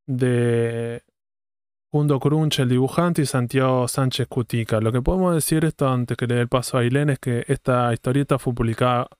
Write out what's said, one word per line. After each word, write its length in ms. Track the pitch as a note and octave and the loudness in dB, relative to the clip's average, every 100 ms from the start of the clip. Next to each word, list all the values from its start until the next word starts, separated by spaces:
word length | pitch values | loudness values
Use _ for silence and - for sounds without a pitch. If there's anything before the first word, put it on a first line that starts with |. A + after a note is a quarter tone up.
| - | -8
de 960 | B2+ B2+ B2 A#2+ A#2 A#2 A#2 A#2 A#2+ - _ _ _ _ _ _ _ _ | -2 0 2 2 2 0 -4 -8 -10 -14 _ _ _ _ _ _ _ _
Kundo 260 | D3 D3 C3+ | 0 2 2
Crunch, 400 | C#3 D#3 D#3 - | 2 2 0 0
el 100 | B2 | 2
dibujante, 500 | B2 C3 - F3 E3 | 2 2 0 0 0
y 60 | C#3 | 0
Santiago 600 | C3 A#2+ C3+ C3 B2+ B2 | 0 0 0 2 2 0
Sánchez 400 | - B2+ - A#2+ | 0 -2 -2 -4
Cutica. 540 | C3 A2+ A#2 A2 A2+ | -4 -2 -2 0 0
Lo 120 | A2 | 0
que 100 | B2 | 0
podemos 320 | C#3+ F#3 F3+ | 0 2 2
decir 320 | E3 - D#3+ D#3 | 0 0 0 0
esto 220 | - C3+ | 0 0
antes 260 | B2+ A#2+ A#2+ | 0 -2 -4
que 100 | A#2 | -2
le 100 | A#2+ | 0
dé 40 | |
el 80 | A#2+ | 0
paso 300 | B2+ - B2+ | -2 -2 0
a 20 | |
Ailén 300 | A#2+ C3+ D3 | 2 2 0
es 80 | D3 | -2
que 260 | C3 A#2+ - | -2 -4 -2
esta 440 | C3+ - B2 A#2+ | -2 0 0 0
historieta 460 | A2+ B2+ C#3 C#3+ C3+ | 0 0 0 0 -2
fue 160 | C3+ | -2
publicada, 540 | A#2+ A#2 A2+ B2+ B2 - _ | -2 -2 0 0 0 -4 _